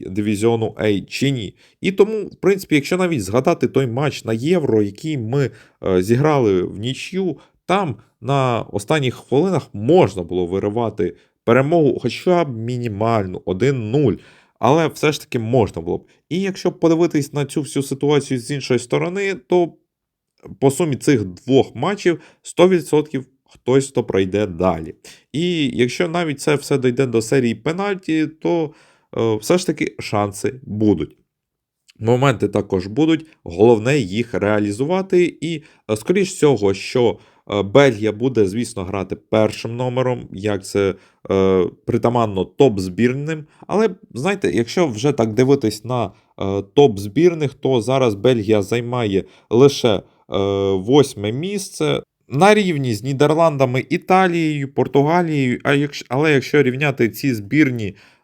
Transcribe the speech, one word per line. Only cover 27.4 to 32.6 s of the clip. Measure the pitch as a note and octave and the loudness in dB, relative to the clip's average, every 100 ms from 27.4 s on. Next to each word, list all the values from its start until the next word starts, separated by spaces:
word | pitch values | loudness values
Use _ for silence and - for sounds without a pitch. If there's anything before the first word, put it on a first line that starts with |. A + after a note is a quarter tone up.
| A#2+ | 0
пенальті, | A2+ D3+ F3 G3+ F#3+ - D#3+ D#3 | -2 -4 -4 -4 -6 -4 -2 -2
то, | D#3 E3 E3+ D3 - _ _ _ - | -4 -2 -2 -2 -8 _ _ _ -2
е, | A2+ G#2+ | 0 0
все | - F3+ | 0 0
ж | F3+ | 0
таки | D#3 - - | -4 -6 -8
шанси | - G#2 G#2 G2+ - B2+ | -4 -2 -2 -2 -6 -6
будуть. | - G#2 G#2+ F2 C#2+ _ _ _ _ _ _ _ _ - | -10 0 2 2 -2 _ _ _ _ _ _ _ _ -6
Моменти | A2 B2 C#3 G2+ G2+ | 0 2 2 2 0
також | G#2 | -2